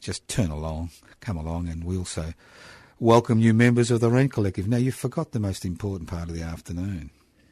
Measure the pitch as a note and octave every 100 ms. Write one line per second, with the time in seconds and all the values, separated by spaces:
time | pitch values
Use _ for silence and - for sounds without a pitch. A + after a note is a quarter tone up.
0 | - - - - F2+ D2+ D#2+ D#2+ E2 -
1 | _ - - F2 D#2+ E2 F2 E2 E2+ F#2
2 | F2+ - E2 - - - - - - _
3 | A2+ A#2 A#2 A2+ A2+ A2 A#2+ A#2+ A#2 A#2
4 | A2+ B2 C#3 A#2+ G2+ F#2+ F#2+ A#2+ B2+ -
5 | B2+ E3 D#3 A2+ G2 F#2 F#2+ E2 G2+ G2
6 | D#2 E2+ E2+ E2 E2 E2 - F2 G2 F2+
7 | D2+ _ _ _ _